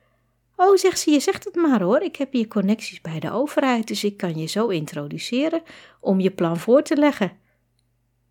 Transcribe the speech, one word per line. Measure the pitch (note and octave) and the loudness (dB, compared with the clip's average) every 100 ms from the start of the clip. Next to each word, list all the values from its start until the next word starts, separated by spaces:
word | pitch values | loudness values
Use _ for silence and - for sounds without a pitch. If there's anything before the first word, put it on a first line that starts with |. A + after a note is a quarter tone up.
| _ _ _ _ _ - | _ _ _ _ _ 0
"Oh," | F#4 F#4+ | 4 6
zegt | F#4 - | 4 2
ze, | - | 2
"je | D4 | 2
zegt | E4 F#4+ | 2 -4
het | G#4 | -4
maar | F4 E4 A#3+ | 0 2 4
hoor, | F3 C4+ | 4 2
ik | F#4 - | 0 -6
heb | C#4 | -4
hier | B3 A3 | -2 -2
connecties | G#3+ F#3+ A3 - F3+ | 0 0 0 -4 -14
bij | E3 D#3+ | -12 -8
de | - | -6
overheid, | G#3 D4 - - A#3+ A3 | -4 -2 0 0 0 -2
dus | G#3 | -4
ik | G#3 G3+ | -4 -4
kan | F3+ D#3 | -6 -6
je | D#3+ | -6
zo | G3+ - | -4 -2
introduceren | F3 D3+ D3 C#3+ D#3+ - A#3+ D#4 E4 E4 - - _ | -2 -4 -8 -10 -10 -6 -2 -2 -4 -8 -20 -20 _
om | - F#3+ | -2 0
je | F#3 | 0
plan | F#3+ E3+ E3+ | 0 -2 -2
voor | - C4 | 2 2
te | D4+ D4 | 4 2
leggen." | D4 - F3+ - _ _ _ _ _ _ _ _ _ | 2 2 -4 -6 _ _ _ _ _ _ _ _ _